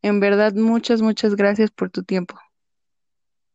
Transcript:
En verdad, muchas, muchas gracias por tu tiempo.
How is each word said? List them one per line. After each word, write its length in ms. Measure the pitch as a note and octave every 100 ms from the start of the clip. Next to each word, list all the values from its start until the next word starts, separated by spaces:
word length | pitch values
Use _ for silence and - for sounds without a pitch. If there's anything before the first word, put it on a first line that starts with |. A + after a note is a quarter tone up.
En 160 | G3+ G#3
verdad, 360 | G3+ G3+ G#3+
muchas, 480 | G3+ A3+ A3+ - A3+
muchas 340 | A3 G#3 A3 G3+
gracias 340 | G3+ G#3 G#3+
por 200 | - F#3
tu 120 | -
tiempo. 320 | F#3 F#3 F3 - _ _ _ _ _ _ _ _ _ _ _